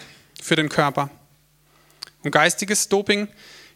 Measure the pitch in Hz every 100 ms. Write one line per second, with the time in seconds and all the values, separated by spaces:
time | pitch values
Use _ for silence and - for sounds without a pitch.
0 | - - _ - - 160 151 - 147 139
1 | 143 - _ _ _ _ _ _ _ _
2 | - _ 147 147 165 - 196 208 - 202
3 | 202 202 208 - - - -